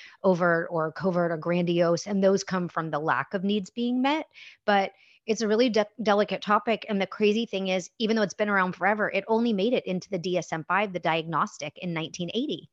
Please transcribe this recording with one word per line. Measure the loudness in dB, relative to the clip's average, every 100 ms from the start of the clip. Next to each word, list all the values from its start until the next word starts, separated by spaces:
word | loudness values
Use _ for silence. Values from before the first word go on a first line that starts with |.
| -20 -2 2
overt | 4 4 2 0
or | -2 -4
covert | -2 -2 0 0
or | -2
grandiose, | 0 0 2 2 2 2 0
and | 2
those | 4 2
come | 0 -4 -2
from | -4 -4
the | -4
lack | 0 0 -2
of | -4 -2
needs | -2 -4
being | -6 -4 0
met. | 0 0 -4 -16 -20 -6 0
But | 2 2 -6 _ _ -4
it's | -2
a | 2
really | 2 4
de-, | 2 0 -2
delicate | 2 2 2 -2
topic. | 2 2 2 -2 0
And | -2
the | -2
crazy | 2 2 2 -2
thing | -4 -2
is, | -2 -4 _
even | 0 2
though |
it's | 0
been | 0 0
around | 2 0 0
forever, | 0 2 0
it | -2 0
only | 0 2
made | 2 2
it | 0 -2
into | -6 -4
the | -6
D | -2 -4
S | -2
M | -6 -2
five, | -2 -2
the | -2
diagnostic, | -2 -2 -2 -2 -2 -6 -12 -8
in | -6
nineteen | -6 -8 -8 -6
eighty. | -4 -6 -8 -12